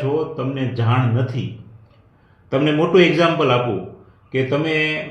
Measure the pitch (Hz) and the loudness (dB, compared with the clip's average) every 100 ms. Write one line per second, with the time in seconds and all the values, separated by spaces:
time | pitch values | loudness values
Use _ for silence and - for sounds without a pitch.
0 | 135 151 151 - 131 139 127 113 113 123 | 0 -2 -2 -4 -6 -4 -4 -2 0 2
1 | 123 117 120 - - - - - - _ | 2 0 -2 -4 -8 -10 -18 -20 -20 _
2 | _ _ _ _ _ 135 151 151 170 190 | _ _ _ _ _ 0 0 2 4 4
3 | 170 151 170 160 139 123 120 95 90 - | 4 4 2 2 2 2 0 -4 -8 -16
4 | - - _ 127 131 143 160 156 156 151 | -20 -20 _ -4 -2 0 0 0 0 -4
5 | - | -8